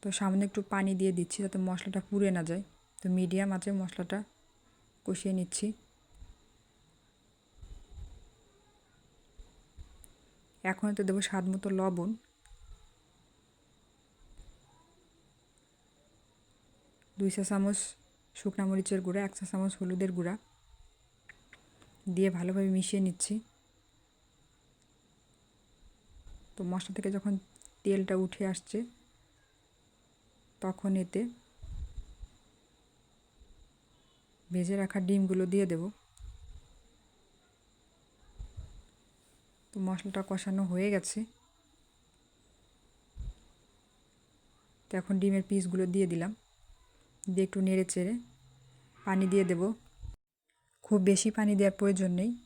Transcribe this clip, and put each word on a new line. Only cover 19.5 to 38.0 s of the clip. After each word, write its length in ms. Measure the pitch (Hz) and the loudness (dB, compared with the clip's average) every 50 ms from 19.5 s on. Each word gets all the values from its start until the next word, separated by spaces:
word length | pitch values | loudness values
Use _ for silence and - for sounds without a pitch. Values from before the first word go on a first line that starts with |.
| - 190 190 196 185 | -2 0 0 0 -2
হলুদের 340 | - 190 180 185 180 196 185 | -2 -4 -4 -2 0 -2 -2
গুঁড়া 220 | 180 175 170 175 190 220 _ _ _ _ _ _ - _ - - _ _ _ _ _ _ _ - - - - _ - - _ _ _ _ - - _ _ _ | 0 -2 -2 -2 -4 -6 _ _ _ _ _ _ -20 _ -20 -20 _ _ _ _ _ _ _ -20 -20 -20 -20 _ -20 -20 _ _ _ _ -20 -20 _ _ _
দিয়ে 220 | 196 180 175 190 190 | -2 2 4 4 4
ভালোভাবে 400 | 180 175 175 180 185 196 196 190 190 | 2 0 -2 0 0 2 2 4 2
মিশিয়ে 240 | 190 185 - - 202 190 | 2 2 0 0 2 2
নিচ্ছি। 280 | 185 175 - - - 208 220 220 - _ _ _ _ _ _ _ _ _ _ _ _ _ _ _ _ _ _ _ _ _ _ _ _ _ _ _ _ _ _ _ _ _ _ _ _ _ _ _ _ _ _ _ _ _ _ - - - _ _ _ - - - - - - - - | 0 0 -2 -4 -4 -4 -6 -6 -10 _ _ _ _ _ _ _ _ _ _ _ _ _ _ _ _ _ _ _ _ _ _ _ _ _ _ _ _ _ _ _ _ _ _ _ _ _ _ _ _ _ _ _ _ _ _ -20 -20 -20 _ _ _ -20 -20 -20 -18 -18 -18 -20 -20
তো 80 | - - 190 180 | -10 -6 -4 -4
মশলা 220 | 180 185 - - 190 | -2 -4 -4 -6 -8
থেকে 160 | - 190 196 196 | -4 -2 -2 -2
যখন 160 | 196 - 208 196 190 - _ - - - - _ _ | 0 0 0 -2 -2 -4 _ -20 -20 -20 -20 _ _
তেলটা 340 | _ 196 196 190 190 190 196 185 190 | _ 2 2 2 2 0 2 0 0
উঠে 200 | 185 - - 202 190 | 0 -2 -4 -2 -2
আসছে 260 | 185 - - - - 214 240 240 - - _ _ _ _ _ _ _ _ _ _ _ _ _ _ _ _ _ _ _ _ _ _ _ _ _ _ _ _ _ _ _ _ | -2 -4 -8 -6 -6 -6 -6 -6 -12 -20 _ _ _ _ _ _ _ _ _ _ _ _ _ _ _ _ _ _ _ _ _ _ _ _ _ _ _ _ _ _ _ _
তখন 300 | - 190 185 - - 196 190 | -6 -6 -6 -2 0 0 0
এতে 240 | 190 180 180 - 190 233 240 240 - _ _ _ - - - - - - - - - - - - - - - - - _ _ _ _ _ _ _ _ _ _ _ _ _ _ _ _ _ _ _ _ - _ - - - _ _ _ _ _ _ _ _ _ _ _ _ _ _ _ _ _ | 0 0 0 -2 -2 -2 -2 -6 -12 _ _ _ -18 -14 -10 -8 -8 -8 -8 -10 -12 -14 -14 -16 -18 -18 -18 -18 -20 _ _ _ _ _ _ _ _ _ _ _ _ _ _ _ _ _ _ _ _ -20 _ -20 -20 -20 _ _ _ _ _ _ _ _ _ _ _ _ _ _ _ _ _
ভেজে 240 | 175 180 180 170 196 | -2 -2 0 0 0
রাখা 220 | 196 196 190 - 202 | 0 0 -2 -2 -2
ডিমগুলো 440 | 185 180 202 196 190 185 190 185 185 180 | 0 2 4 4 4 2 2 2 2 2
দিয়ে 140 | 180 202 196 | 4 2 2
দেব। 160 | 180 170 160 170 196 - _ _ _ _ - - - - - - - - - - - - - _ - _ _ _ _ _ _ _ _ _ _ _ _ _ _ _ _ _ _ _ _ _ _ | 2 0 -2 -4 -6 -8 _ _ _ _ -18 -18 -18 -16 -18 -20 -20 -20 -20 -20 -20 -20 -20 _ -20 _ _ _ _ _ _ _ _ _ _ _ _ _ _ _ _ _ _ _ _ _ _